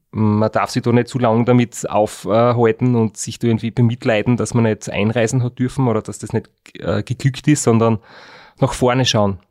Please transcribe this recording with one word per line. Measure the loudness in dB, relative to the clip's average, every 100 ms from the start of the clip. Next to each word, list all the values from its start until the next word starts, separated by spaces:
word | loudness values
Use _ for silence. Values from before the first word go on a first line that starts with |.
| _
man | -2 0 2 0
darf | -2 -2
sich | -2
da | 0
nicht | 0 0
zu | -2
lange | 0 2
damit | 2 2 2 -6 -4
aufhalten | -2 -2 -4 -2 2 2 2 2 2 0 0
und | 0 -4
sich | -12 -4
da | -2
irgendwie | 0 -2
bemitleiden, | 0 0 0 0 0 0 0
dass | 0
man | 0
nicht | 0 -2 -6
einreisen | -4 -2 0 0 0
hat | -2 -4
dürfen | -6 -2 -2
oder | -2
dass | -6 -12
das | -6
nicht, | -6 -6 _ -20 -10
äh, | -4 -4
geglückt | -4 -4 -2 0 0
ist, | 2
sondern | 4 4 4 0 -4 -20 -20 -20 -20 _
nach | -4
vorne | 2 2 2
schauen. | 2 2 0 -2 _